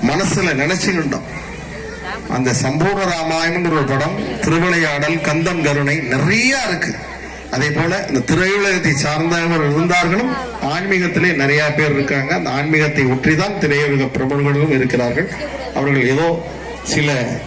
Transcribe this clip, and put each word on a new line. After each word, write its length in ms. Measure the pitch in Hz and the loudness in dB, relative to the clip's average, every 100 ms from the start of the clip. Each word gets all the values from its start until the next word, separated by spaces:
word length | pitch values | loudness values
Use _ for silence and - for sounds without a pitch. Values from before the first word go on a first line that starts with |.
| 120 | 0
மனசுல 460 | 147 190 - 185 139 | 0 0 2 0 0
நினைச்சுக்கிட்டோம். 640 | 147 185 208 180 147 139 - - - - - - - - - 220 - | 0 0 0 0 -2 -4 -6 -12 -10 -12 -12 -10 -10 -10 -10 -10 -6
அந்த 220 | 117 127 | -2 0
சம்பூர்ண 500 | 120 131 151 180 196 190 | 0 0 2 2 2 0
ராமாயணம்ங்கிற 580 | 170 160 160 165 175 175 | 0 0 0 0 0 0
ஒரு 120 | 156 | 0
படம், 320 | 135 139 151 196 208 - | 2 0 0 -2 -4 -4
திருவிளையாடல், 760 | - 165 175 170 160 143 147 165 | 0 2 2 2 0 0 0 0
கந்தன் 420 | 156 151 165 175 | 0 0 0 0
கருணை 320 | 147 143 143 147 | 0 2 0 0
நிறைய 680 | 131 165 156 214 247 269 226 | 0 0 2 2 2 2 0
இருக்கு. 260 | 175 180 - - - - - - | -2 -4 -6 -10 -12 -12 -14 -8
அதே 180 | 127 147 | -2 0
போல 360 | 151 165 190 196 | 0 0 0 0
இந்த 120 | 135 | -2
திரையுலகத்தை 760 | 120 160 185 202 202 185 175 | 2 2 4 2 2 2 2
சார்ந்தவர் 720 | 143 151 151 165 170 170 165 147 | 0 0 0 0 0 2 2 2
இருந்தார்களும் 600 | 147 170 180 170 185 254 220 - - | 2 2 2 2 2 0 -2 -6 -6
ஆன்மீகத்திலே 720 | - 160 190 190 175 - 175 160 | -4 -2 0 0 2 2 2 2
நிறைய 280 | 139 147 151 147 | 2 2 2 2
பேர் 160 | 151 | 0
இருக்காங்க. 380 | 139 139 139 135 175 | 0 0 -2 0 -2
அந்த 140 | 170 | -2
ஆன்மீகத்தை 560 | 127 147 156 151 147 131 | -2 0 2 2 2 0
ஒற்றிதான் 540 | 127 156 156 190 202 | 2 2 2 0 0
திரையுலக 480 | 151 143 147 139 131 | 0 2 2 2 0
பிரபலங்களும் 640 | 131 131 143 143 143 156 135 | 0 0 0 2 2 2 2
இருக்கிறார்கள். 500 | 123 120 120 - 185 - - - - - | 2 2 0 0 -2 -4 -8 -8 -6 -2
அவர்கள் 340 | 139 135 123 | 0 2 2
ஏதோ 200 | 135 165 165 - - - - | 2 2 0 -4 -10 -10 -10
சில 280 | - 165 147 139 117 120 | -2 0 2 0 -2 -4